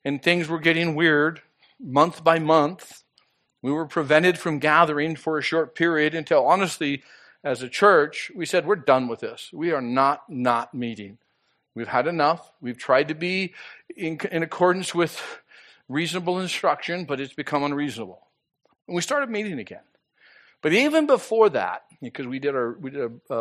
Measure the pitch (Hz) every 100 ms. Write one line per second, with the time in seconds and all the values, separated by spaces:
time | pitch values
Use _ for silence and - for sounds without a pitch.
0 | 139 139 175 175 156 165 160 165 170 151
1 | 165 147 156 160 _ _ _ - 208 135
2 | 165 - 160 165 156 160 147 185 - -
3 | _ _ _ _ _ _ 127 147 160 175
4 | 139 151 180 - 175 147 151 156 165 147
5 | 156 156 - 156 139 160 156 - 170 156
6 | 151 160 151 151 127 185 185 - 151 139
7 | _ - _ _ 147 123 127 - 202 175
8 | 151 - - 220 160 185 160 202 135 131
9 | 123 117 113 117 - - 170 147 120 127
10 | 135 143 - 139 123 117 117 131 120 107
11 | 101 107 _ _ _ _ _ 113 117 135
12 | 143 170 147 170 - _ 123 120 - 131
13 | 151 156 180 190 185 - - - - -
14 | 170 156 - 170 160 - 180 180 175 170
15 | 170 - - - _ - - _ - 139
16 | 165 175 170 185 185 - 180 147 - 175
17 | 151 135 139 - 143 147 143 143 147 113
18 | 95 - _ _ _ _ _ _ - 175
19 | 165 285 254 214 214 147 95 - _ _
20 | _ _ _ _ _ _ 156 190 294 311
21 | 294 254 - 226 214 131 92 - _ -
22 | 120 - 127 131 139 135 117 117 135 143
23 | 120 120 - 117